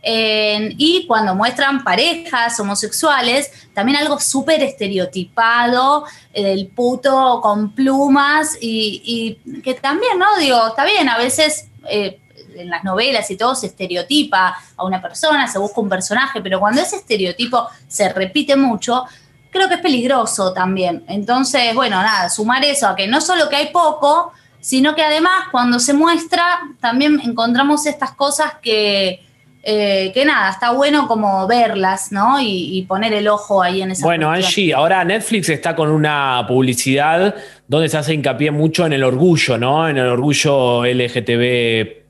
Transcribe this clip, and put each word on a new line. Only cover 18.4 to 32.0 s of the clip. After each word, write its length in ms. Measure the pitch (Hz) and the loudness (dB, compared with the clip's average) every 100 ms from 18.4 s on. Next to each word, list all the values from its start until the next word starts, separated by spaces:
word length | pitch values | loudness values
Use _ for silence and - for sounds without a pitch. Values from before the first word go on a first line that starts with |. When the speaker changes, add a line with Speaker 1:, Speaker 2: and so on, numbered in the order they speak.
| 285 277 | 2 2
Speaker 1:
mucho, 480 | 269 214 - 254 254 - _ _ _ | 2 0 -2 -2 -4 -18 _ _ _
creo 180 | 370 381 | -2 0
que 60 | |
es 60 | 349 | 0
peligroso 720 | 349 254 247 262 220 - 190 | 0 0 2 0 0 -2 -2
también. 520 | 185 185 190 180 170 - | 0 -2 0 -2 -4 -6
Entonces, 680 | 202 202 247 262 269 240 | -6 0 0 2 0 0
bueno, 220 | 226 247 190 | 0 0 0
nada, 280 | 208 208 180 | 0 0 -2
sumar 360 | - 214 254 | -2 0 0
eso 220 | 285 277 208 | 0 0 0
a 60 | |
que 140 | 185 196 | 0 0
no 120 | 277 | 0
solo 280 | 320 359 294 | 0 0 0
que 80 | 285 | 0
hay 100 | 294 | 0
poco, 600 | 349 320 302 285 320 339 - _ _ | 2 2 2 2 2 0 -10 _ _
sino 340 | - 262 285 | -4 2 2
que 80 | 311 | 2
además 460 | 311 302 339 370 370 | 0 2 2 0 0
cuando 300 | 247 240 240 | 0 2 0
se 140 | 240 | 2
muestra, 680 | 285 330 339 330 349 339 349 302 - | 2 4 2 0 0 0 -2 -6 -4
también 400 | 233 240 294 294 | -2 2 2 2
encontramos 640 | 240 226 233 240 277 294 294 | 0 -2 0 2 2 2 -2
estas 260 | 285 254 | -4 -8
cosas 400 | - 277 285 302 - | -2 -2 0 -4 -4
que... 640 | 233 214 208 196 190 180 _ _ _ _ | -2 0 2 0 -2 -4 _ _ _ _
Eh, 480 | 214 208 202 196 190 | -4 -2 0 0 0
que 100 | 233 | 0
nada, 260 | 285 254 190 | 2 2 0
está 200 | 190 240 | -2 -2
bueno 380 | 254 285 294 254 | 2 2 2 0
como 400 | 226 208 190 190 | 0 0 0 2
verlas, 640 | 240 226 196 190 190 | 2 2 2 0 -2